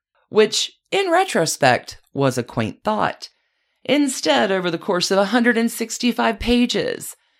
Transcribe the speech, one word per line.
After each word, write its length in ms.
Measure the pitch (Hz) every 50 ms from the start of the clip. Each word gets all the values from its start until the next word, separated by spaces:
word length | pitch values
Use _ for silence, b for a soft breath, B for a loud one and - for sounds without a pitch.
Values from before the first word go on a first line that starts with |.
| _ _ _ _ _ _
which, 440 | - 208 220 - - - - - - _ _ _
in 200 | - 359 403 370
retrospect, 920 | 330 349 381 381 - 208 165 147 - - - 131 120 - - - - - _ _ _
was 240 | - 139 135 123
a 60 | 127 113
quaint 400 | - - - 113 104 - - _
thought. 440 | 208 214 208 185 - - - - - _ _ _ _ _ _ _ _ _ _ _
Instead, 640 | - 262 294 285 269 269 - - 311 294 254 233 202 190
over 180 | 190 175 175
the 80 | 170 170
course 320 | - - 190 175 175 -
of 80 | 190 190
a 80 | 202
hundred 300 | 196 208 247 233 240 233
and 140 | 226 226 233
sixty-five 680 | - - 233 226 - - - 247 226 - 233 226 220 214
pages, 800 | - 226 240 240 247 247 - 202 - - 50 - - - - _ _ _ _ _